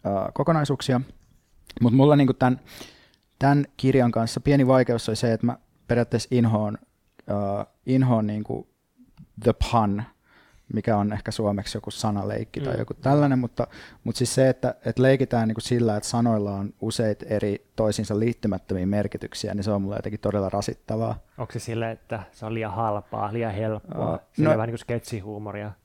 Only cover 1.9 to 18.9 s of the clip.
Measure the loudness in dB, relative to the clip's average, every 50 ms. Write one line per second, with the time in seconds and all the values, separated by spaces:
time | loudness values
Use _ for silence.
1.9 | 6 6 6 8 6 6 6 4 2 2 2 2 2 0 -6 -20 -20 -20 -20 -20
2.9 | -20 _ _ _ _ _ _ _ _ _ 2 4 4 4 2 -2 _ 0 0 4
3.9 | 4 4 4 4 2 0 -2 -2 -4 -2 2 4 4 6 6 6 6 4 4 4
4.9 | 0 0 0 -2 -2 0 2 0 2 2 0 -2 -2 -4 _ _ _ _ _ 0
5.9 | 0 0 2 0 -2 -2 -2 0 2 2 4 4 2 2 0 -2 -4 -8 _ _
6.9 | _ _ _ _ _ -20 _ -4 -2 -2 0 -2 -2 -4 -6 _ _ _ _ 0
7.9 | 2 4 4 4 4 2 2 0 -4 -6 -6 -6 -8 -8 -8 _ _ _ _ _
8.9 | _ _ -20 _ _ -20 -20 _ _ 0 0 0 2 _ -2 2 2 4 4 4
9.9 | 0 -2 -6 -10 _ _ _ _ _ _ _ _ _ _ _ _ -6 -4 0 0
10.9 | 2 2 2 0 -2 -4 -6 -6 -4 -2 0 0 0 -2 -4 -6 -10 -8 -10 -10
11.9 | -8 -4 -4 -2 -2 -2 -4 -4 -4 -6 -8 -8 -8 -6 -4 -4 -4 -4 -4 -6
12.9 | -8 -4 0 2 4 4 4 4 2 0 0 -2 _ -4 -6 -6 -6 -20 -20 -20
13.9 | -20 _ _ -8 -2 -2 -2 0 2 4 4 4 4 2 -2 -4 -4 _ -6 -4
14.9 | 0 2 4 4 4 2 2 0 0 0 0 0 -2 -4 -4 -2 0 2 2 0
15.9 | 0 -2 -4 -4 -2 0 2 2 2 0 0 -2 -4 -6 -6 -8 -8 _ -6 -4
16.9 | -2 0 0 0 0 -4 -4 -4 -2 -2 0 -2 -4 -4 _ _ _ 0 0 0
17.9 | 0 -2 -2 -2 -2 0 0 0 -2 _ -2 -2 -2 -4 -4 -4 -4 -2 0 0